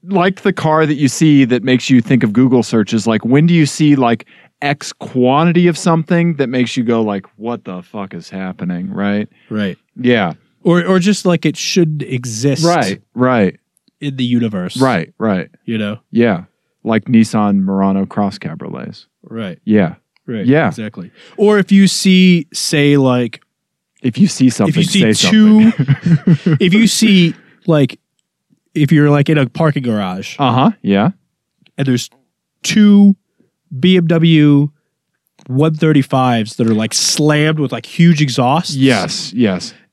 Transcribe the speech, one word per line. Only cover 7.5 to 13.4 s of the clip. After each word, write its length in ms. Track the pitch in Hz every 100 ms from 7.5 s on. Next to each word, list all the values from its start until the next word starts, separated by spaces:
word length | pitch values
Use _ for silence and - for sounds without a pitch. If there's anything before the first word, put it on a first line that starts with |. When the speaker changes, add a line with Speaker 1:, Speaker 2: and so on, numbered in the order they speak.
| 120 -
Speaker 1:
the 160 | 90
fuck 300 | 90 107 98
is 160 | 85 82
happening?" 600 | 95 95 90 90 87 92
Right? 360 | 95 101 101 104 _ _
Speaker 2:
Right. 280 | 107 101 - _ -
Speaker 1:
Yeah. 360 | 123 120 92 85 _ _
Speaker 2:
Or, 200 | - 175 175
or 140 | 190
just, 260 | 180 196 185
like, 200 | 165 156
it 100 | -
shouldn't 440 | - - 165 151
exist 640 | 139 131 123 110 135 135 165
Speaker 1:
Right, 360 | 175 104 98 _
right. 460 | - 127 127